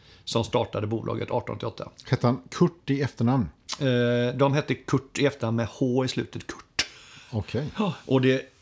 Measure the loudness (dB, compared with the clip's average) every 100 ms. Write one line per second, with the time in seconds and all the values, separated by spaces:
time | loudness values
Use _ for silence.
0 | -20 -20 -4 -2 0 0 0 -2 -2 -2
1 | -2 -4 -2 -4 -4 -8 -8 -8 -14 -14
2 | -4 2 2 0 -4 2 2 2 -2 0
3 | 0 0 2 4 0 -6 -12 -2 0 2
4 | 2 2 0 2 2 2 0 -4 0 -2
5 | -2 0 0 0 -2 0 -2 0 0 2
6 | 0 -2 -4 -8 -12 -14 -12 -6 -6 -6
7 | -20 -20 -6 -6 -2 -4 -4 -2 -2 -2
8 | 2 4 4 2 -2 _